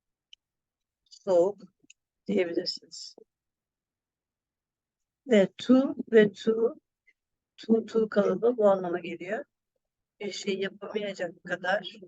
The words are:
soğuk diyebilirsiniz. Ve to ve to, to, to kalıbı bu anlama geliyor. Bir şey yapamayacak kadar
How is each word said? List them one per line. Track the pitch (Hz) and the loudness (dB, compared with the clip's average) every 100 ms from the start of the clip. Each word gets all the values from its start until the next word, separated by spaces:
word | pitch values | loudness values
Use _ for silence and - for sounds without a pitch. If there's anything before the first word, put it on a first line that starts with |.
| _ _ _ - _ _ _ _ _ _ _ | _ _ _ -20 _ _ _ _ _ _ _
soğuk | - - 175 185 202 - _ _ _ _ _ - | -10 2 4 4 0 -14 _ _ _ _ _ -4
diyebilirsiniz. | 202 175 170 - - - - - - - _ _ _ _ _ _ _ _ _ _ _ _ _ _ _ _ _ _ _ - | -2 -2 -2 -6 -8 -16 -20 -20 -20 -20 _ _ _ _ _ _ _ _ _ _ _ _ _ _ _ _ _ _ _ 2
Ve | 214 190 - | 4 4 0
to | - 254 277 302 - | 2 4 4 -4 2
ve | 220 208 | 4 4
to, | - - 220 240 311 _ _ _ _ _ _ _ _ | 2 -2 0 -2 -4 _ _ _ _ _ _ _ _
to, | - 226 220 | 0 0 0
to | 220 220 | -2 0
kalıbı | - 190 185 220 247 | 0 0 0 0 2
bu | 208 | 4
anlama | 196 180 175 | 2 0 -6
geliyor. | 170 165 175 226 294 _ _ _ _ _ _ _ | -8 -12 -8 -10 -10 _ _ _ _ _ _ _
Bir | 202 | -10
şey | - 202 196 | -8 -6 -4
yapamayacak | 196 - 196 214 208 190 180 - | -6 -8 -10 -6 -6 -6 -8 -10
kadar | - 175 208 208 185 214 | -10 -6 -2 -4 -4 -16